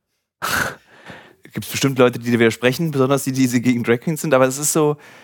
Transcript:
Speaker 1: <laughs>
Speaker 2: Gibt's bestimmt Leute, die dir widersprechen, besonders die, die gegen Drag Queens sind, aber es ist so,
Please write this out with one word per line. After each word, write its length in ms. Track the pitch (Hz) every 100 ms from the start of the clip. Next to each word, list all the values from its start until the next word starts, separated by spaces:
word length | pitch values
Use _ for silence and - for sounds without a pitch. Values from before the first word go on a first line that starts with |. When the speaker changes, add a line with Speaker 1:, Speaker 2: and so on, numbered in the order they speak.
| _ _ _ _
Speaker 1:
<laughs> 60 | - - - - _ - - - - _ -
Speaker 2:
Gibt's 180 | - -
bestimmt 280 | - 139 135
Leute, 200 | 123 120
die 120 | 120
dir 80 | 117
widersprechen, 520 | 117 113 123 127 165
besonders 340 | 139 131 139
die, 80 | 135
die 280 | 131 131 123
gegen 200 | 113 120
Drag 160 | 117 117
Queens 200 | - 156
sind, 140 | 165
aber 120 | 131 131
es 120 | 131
ist 140 | 151
so, 240 | 175 151 147 - -